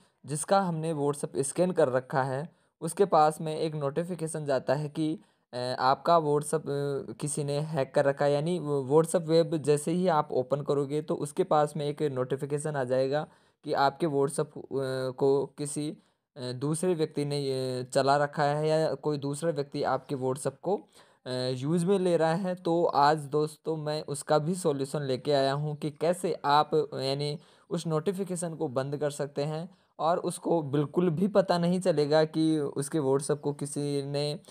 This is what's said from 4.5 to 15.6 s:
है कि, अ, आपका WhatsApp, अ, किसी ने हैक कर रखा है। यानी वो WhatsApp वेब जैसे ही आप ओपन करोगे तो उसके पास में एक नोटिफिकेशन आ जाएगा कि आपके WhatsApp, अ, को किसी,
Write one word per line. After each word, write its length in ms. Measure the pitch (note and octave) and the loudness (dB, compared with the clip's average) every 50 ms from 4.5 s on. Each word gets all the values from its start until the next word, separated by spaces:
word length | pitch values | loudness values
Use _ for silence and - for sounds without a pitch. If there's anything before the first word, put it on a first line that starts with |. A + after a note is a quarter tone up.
| C3+ B2+ - - C3 | 0 0 2 0 0
है 160 | D3 D3+ D3 | 0 -2 -4
कि, 300 | D3 E3 D#3 D#3 D#3 G#3+ - _ _ _ _ _ - | -4 -4 -2 -2 -4 -6 -10 _ _ _ _ _ -8
अ, 40 | B2 B2 B2+ B2+ - | -6 -4 -4 -2 0
आपका 380 | - C3 C#3 C3+ - E3+ E3+ | 2 2 2 2 4 4 4
WhatsApp, 440 | E3+ D#3 D3 D3 D3 D3 - - D#3+ | 6 6 4 2 0 0 0 -4 -4
अ, 520 | - C#3 C#3 C#3+ C#3+ C#3+ C#3 C3+ - - A2+ | -2 -2 -4 -4 -2 -4 -4 -6 -6 -10 -10
किसी 300 | - - C#3+ C#3+ D#3 D3 | -8 -8 -6 -4 -4 -4
ने 160 | C#3+ C#3+ C#3+ | -2 -2 -4
हैक 360 | D#3 D#3 D#3+ C#3+ C3+ C3 - | -4 -2 0 -2 0 2 2
कर 100 | D3+ C#3 | 2 2
रखा 200 | C#3 C3+ - D3 | 2 2 2 2
है। 80 | C#3+ C#3+ | 2 2
यानी 260 | C#3+ D3+ E3+ F3+ F3 | 2 0 0 -2 -2
वो 300 | D3 D3 C#3+ C#3 C3 B2 | -2 -2 -2 -2 0 4
WhatsApp 360 | C#3+ D#3+ D#3+ D#3+ - F#3 E3 | 4 4 4 4 0 -2 2
वेब 300 | D#3 E3 E3 E3 D3+ E3+ | 4 4 4 4 4 0
जैसे 340 | D#3+ B2+ C#3 D3+ D3 D3 F3 | -2 2 2 2 2 2 0
ही 160 | E3 F3+ F3+ | 0 0 2
आप 240 | F#3 D#3+ D3+ D3 - | 2 2 2 2 0
ओपन 300 | - C3 B2+ B2+ C#3 C#3+ | 0 -2 0 0 -2 -2
करोगे 400 | C#3+ - D3 C#3 D3 C3+ D3 D3+ | 0 0 0 0 0 -2 -2 -4
तो 140 | D#3 - C3+ | -2 -2 -4
उसके 280 | - C#3+ C#3+ - - F3+ | -4 -4 -4 -2 -2 0
पास 320 | - D#3+ D3+ D3+ D3 D3+ | 2 4 4 4 2 0
में 80 | D#3+ C#3+ | -4 -4
एक 160 | D3 D3 - | -4 -2 -2
नोटिफिकेशन 720 | D#3 D3 C3 B2+ B2+ B2+ D3 C3 D3+ C#3 D3 D3 D3 D#3 D3+ | -2 -2 0 -2 -2 -2 -4 -4 -4 -4 -4 -4 -4 -4 -4
आ 80 | C#3 C3 | -2 -2
जाएगा 440 | B2 B2+ C3 C3+ C3+ C#3 D3+ D#3 - _ _ _ _ _ _ - | 0 2 2 2 2 0 -2 -4 -6 _ _ _ _ _ _ -6
कि 100 | D3 C#3+ | -2 2
आपके 320 | - C#3 C#3 C3+ - E3+ | 4 4 2 2 2 -2
WhatsApp, 420 | E3 C#3 C#3 C#3 C#3+ - - D3+ | 0 2 2 2 2 0 -2 -4
अ, 160 | D3 - - - - - C3+ C3+ C3 C3 C3 C3 C3 | -4 -6 -14 -10 -6 -4 -4 -2 -2 -2 -2 -4 -4
को 340 | B2+ C3 C#3+ C#3 C3+ C#3+ C#3 - - | -2 2 2 4 4 4 0 -2 -6
किसी, 400 | - | -10